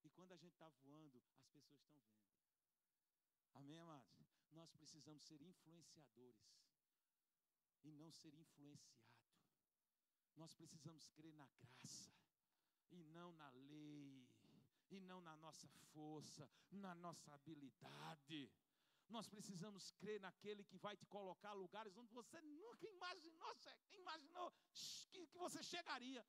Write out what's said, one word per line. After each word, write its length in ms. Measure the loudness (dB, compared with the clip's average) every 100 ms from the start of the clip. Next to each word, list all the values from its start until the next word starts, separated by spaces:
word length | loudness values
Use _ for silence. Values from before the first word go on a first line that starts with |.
E 60 | -14
quando 220 | -10 -8
a 40 | -6
gente 200 | -8 -8
tá 120 | -10
voando, 500 | -8 -10 -8 -8 -10
as 100 | _
pessoas 360 | -20 -16 -16
estão 140 | -16 -20
vendo. 240 | -18 -20 _ -20 _ _ _ _ _ _ _ _ _ _ _ _ _
Amém, 240 | -6 -4 -4
amados? 460 | -4 -6 -8 -14 -18 _ _
Nós 180 | -8 -8
precisamos 520 | -10 -8 -6 -6 -6
ser 160 | -6 -6
influenciadores 1000 | -8 -10 -12 -12 -10 -12 -14 -12 -12 -12 -16 -18 -20 _ _ _ _ _ _ _ _ _ _ _
e 100 | -8
não 180 | -6 -6
ser 240 | -6 -8
influenciado. 680 | -10 -12 -8 -8 -6 -10 -14 -16 -18 _ -20 -20 _ _ _ _ _ _ _ _ -6
Nós 180 | -6
precisamos 540 | -4 -8 -2 -2 -2 -8
crer 240 | -8 -8
na 120 | -6 -10
graça 680 | -10 -10 -6 -2 -2 -4 -10 -20 _ _ _ _ _ _
e 120 | -6
não 280 | -6 -4 -4
na 160 | -4 -6
lei, 800 | -4 -4 -2 0 0 -2 -6 -10 -14 -16 -16 -18 _ _
e 100 | -2
não 200 | 0 -2
na 120 | -2 -2
nossa 320 | -2 -2 -6 -8 -6
força, 560 | 0 4 4 2 -2 -4 -6 -4
na 240 | 0 2
nossa 380 | 2 2 0 -4
habilidade. 1160 | -6 -2 -2 -2 -4 -4 0 0 -2 4 4 4 -2 _ _ -20 -20 2
Nós 200 | 4 4
precisamos 640 | 0 2 4 4 2 -2
crer 280 | 2 4 6
naquele 440 | 4 0 2 2
que 140 | 0 4
vai 180 | 4 4
te 100 | 2
colocar 460 | 2 4 2 2
lugares 440 | 4 4 2 0 -2
onde 160 | -2
você 280 | -2 -2 -4
nunca 460 | -2 -2 -2 0 0
imaginou, 680 | 4 4 4 0 0 2 2
che-, 220 | -2 -8 _
imaginou 640 | -2 2 2 2 4 4 4 -8 0 2 2 0
que, 160 | -4 -4
que 120 | 4
você 240 | 6 6
chegaria. 640 | 6 6 6 6 6 2